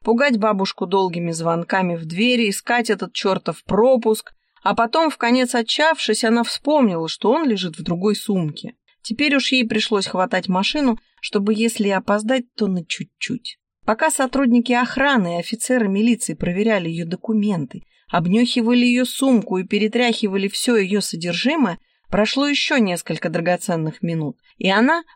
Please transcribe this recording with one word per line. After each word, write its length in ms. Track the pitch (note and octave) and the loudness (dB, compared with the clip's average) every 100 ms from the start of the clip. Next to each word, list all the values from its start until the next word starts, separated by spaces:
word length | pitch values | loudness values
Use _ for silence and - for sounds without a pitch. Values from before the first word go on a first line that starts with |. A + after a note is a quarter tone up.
пугать 340 | - A#3 C#4+ A#3 | 0 2 2 2
бабушку 500 | G#3+ G3+ G3 - F#3 | 2 0 -2 -4 -2
долгими 440 | G3 F#3+ E3+ E3+ | 0 0 -2 -4
звонками 640 | E3 E3 E3 E3+ F#3+ F#3 E3+ | -4 -2 -2 -2 -2 -2 -4
в 100 | D#3+ | -6
двери, 440 | E3+ A#3 B3 A3 | -2 2 2 0
искать 400 | G3 - A#3+ A#3 | -2 -2 -2 0
этот 240 | G3+ F#3 | -2 -4
чёртов 500 | - G3+ F#3 - D#3+ | -4 -2 -2 -2 -8
пропуск, 720 | - - A#3+ B3+ A3+ A3 - - _ _ | -2 2 4 4 2 0 -4 -20 _ _
а 120 | F#3+ G#3+ | -2 0
потом, 340 | A#3 D#4 D#4+ | 0 2 0
в 80 | - | 0
конец 380 | A#3 B3 B3 B3 | 2 2 2 0
отчаявшись, 680 | A3+ - D4+ D#4+ - G#3+ | -2 2 2 2 0 0
она 200 | A3 A#3 | 2 2
вспомнила, 640 | A3+ - - D4+ A#3 E3+ D#3+ | 0 -4 0 4 4 2 -4
что 240 | - F#3+ | -2 0
он 160 | C#4+ D4+ | 2 2
лежит 300 | G3+ F3+ D#3 | 0 -4 -8
в 60 | |
другой 320 | D#3+ E3+ G3+ G3+ | -6 -2 0 -2
сумке. 600 | - F#3+ D#3+ - - - _ _ | 0 -2 -2 -4 -14 -18 _ _
Теперь 340 | - A3+ D4 C#4 | -8 -2 0 0
уж 160 | - | 2
ей 160 | C4 A3+ | 0 0
пришлось 380 | G#3+ - G#3 F#3+ | -2 0 -2 -2
хватать 420 | F#3 F3+ F#3 F3+ | -2 -2 -2 -2
машину, 520 | F#3 G3+ D4+ C#4 A3 - _ | -2 0 0 0 -2 -6 _
чтобы, 340 | - G#3 G3+ | -6 -2 0
если 340 | G#3+ A3+ - G3+ | 0 0 0 0
и 40 | |
опоздать, 540 | F#3+ - G#3 G#3+ C4 B3 - | 0 0 0 0 -2 -2 -4
то 120 | G3+ | -2
на 180 | F#3 E3 | -2 -4
чуть-чуть. 720 | - D#3+ _ - - - - _ _ - | -8 -10 _ -8 -8 -10 -18 _ _ -4
Пока 260 | A3+ D#4 | 0 0
сотрудники 600 | - C4 C4 C4+ A#3+ A#3 | 0 0 0 2 4 4
охраны 640 | A#3+ B3 - C#4 C4 F3 E3+ | 0 0 0 2 2 0 -2
и 40 | |
офицеры 480 | F3 A3+ - B3+ G#3 | -6 -6 -2 0 0
милиции 480 | G3 A3+ A3+ - D#3 | 2 2 2 -2 -6
проверяли 540 | E3+ F3+ A3 G#3 E3 | -4 0 0 0 -2
её 160 | E3 E3 | -6 -6
документы, 800 | F3+ - A3 G#3 F3+ C#3 - - _ _ | -8 -2 0 0 -2 -4 -10 -18 _ _
обнюхивали 760 | F3 E3+ G#3 A#3+ B3+ A3+ B3 B3 | -2 2 2 2 2 2 4 4
её 200 | B3 B3 | 2 0
сумку 520 | - C4+ A#3+ - F#3 | 0 2 4 2 -4
и 60 | |
перетряхивали 840 | F#3 G#3 G#3+ A#3 B3 A3+ G#3 F#3+ G3 | -2 0 0 2 0 0 -2 -2 -2
всё 280 | - - A#3 | -2 0 2
её 260 | F#3 G3+ | 2 0
содержимое, 800 | F#3+ E3 F3 F3 B3 E4 A3+ E3+ _ _ - | -2 -6 -6 -2 0 2 0 -2 _ _ -4
прошло 380 | F#3+ G#3+ C4+ C#4+ | 0 0 0 0
ещё 300 | C#4+ - C#4+ | 0 0 2
несколько 520 | G#3 F3 - D#3+ F3 | 2 0 -4 -6 -4
драгоценных 760 | E3+ E3+ F3+ - E3+ D#3 - | -2 0 -2 -2 -2 -2 -4
минут, 340 | E3+ E3 D3+ - _ - | -4 -4 -4 -8 _ -6
и 120 | F3+ | 0
она, 340 | G3 B3+ E4+ E4 | 2 2 2 -4